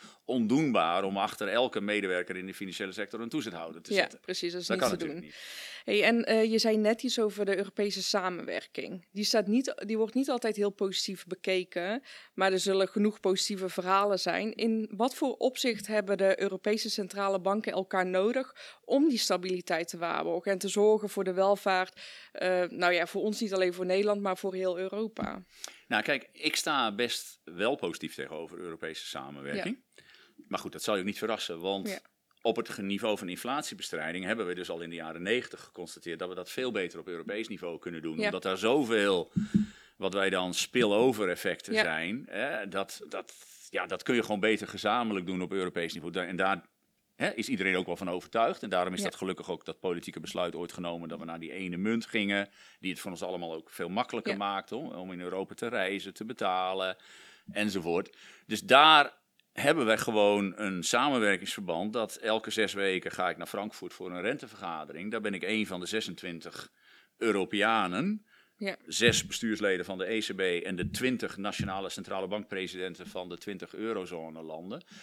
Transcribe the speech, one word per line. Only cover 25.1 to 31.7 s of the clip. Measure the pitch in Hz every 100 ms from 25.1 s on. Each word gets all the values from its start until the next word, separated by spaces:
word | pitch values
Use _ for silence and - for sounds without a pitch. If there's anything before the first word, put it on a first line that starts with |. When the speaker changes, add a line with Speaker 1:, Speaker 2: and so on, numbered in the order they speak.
| 220 - - 180 - - - -
Speaker 1:
Nou, | 107
kijk, | 113 139 -
ik | - 156 -
sta | 165 143 113
best | 104 120 - - -
wel | - 87 110 139
positief | 90 78 78
tegenover | - 69 78 80 85
Europese | 87 82 80 80 -
samenwerking. | 78 67 - 69 - - 262 _
Speaker 2:
Ja. | _ - - - - -
Speaker 1:
Maar | 95
goed, | 101
dat | 78
zal | -
je | 101
ook | 95
niet | 101
verrassen, | 110 110 - 82
want | 90